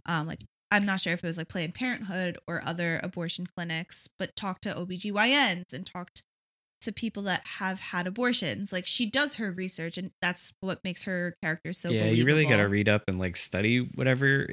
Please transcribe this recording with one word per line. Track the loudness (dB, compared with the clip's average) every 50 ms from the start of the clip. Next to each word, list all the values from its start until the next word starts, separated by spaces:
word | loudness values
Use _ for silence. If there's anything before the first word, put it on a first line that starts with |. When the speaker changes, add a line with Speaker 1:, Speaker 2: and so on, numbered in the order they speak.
| -4
Speaker 1:
Um, | -2 -2 -2 -2 -4
like, | -8 -10 -12 -18 _ _ _ _
I'm | 2 2 2
not | 2 0 0
sure | 0 0 -2
if | -2 -4
it | -6
was, | -6 -6
like, | -8 -8
Planned | -6 -6 -6 -6 -6
Parenthood | -6 -4 -4 -4 -6 -6 -6 -6 -4 -4 -4 -6 -8 -10 -8
or | -8 -6 -4
other | -6 -4 -2 -2 -2 -2 -4 -4
abortion | -6 -6 -6 -6 -4 -4 -6 -8 -10 -10
clinics, | -10 -8 -6 -6 -6 -4 -2 0 0 0 0 -2 _
but | -8 -4 -4
talked | -4 -4 -4 -6 -6 -6
to | -6 -6
O | -6 -6
B | -6 -6 -6
G | -4 -2
Y | 2 2 4 4 4 4 4 2 0
Ns | -2 -6 -10 -10
and | -10 -10
talked | -10 -10 -12 -12 -10 _ -14 -14 _ _ _ _ _ _ _ _ _ _ _
to | -8 -8
people | -6 -4 -4 -4 -4 -4 -2
that | -2 -2 -2 -4 -8 -8 -6
have | -4 -4 -4 -6
had | -6 -4 -4 -4 -4 -2
abortions. | -2 0 2 2 2 2 2 0 -2 -2 -4 -4 -4
Like, | -2 0 2
she | 2 2 2 2
does | 2 2 2 2 0
her | -2 -2 -4
research, | -4 -4 -4 -4 -4 -4 -4 -6 -6 -6
and | -8 -8 -6 _
that's | -2 -2 0 -2 -4 -4 -4 _
what | -6 -6 -6 -4 -6
makes | -6 -4 -4 -4
her | -2 -2 -2 -2 -4 -6 -4 -4
characters | -4 -4 -4 -4 -6 -4 -4
so | 0 0
Speaker 2:
Yeah, | 2 2 4 4
you | 6 6 6
really | 6 6 6 6
gotta | 6 6
Speaker 1:
believable. | 6 6 4 4
Speaker 2:
read | 4 4 4
up | 4 4 2 0
and, | -2 0
like, | -2 2 6 6
study | 6 6 6 2 2 4 2 2 0 -2 -4
whatever | 0 2 2 2 4 4 4 4 2
it | 2 2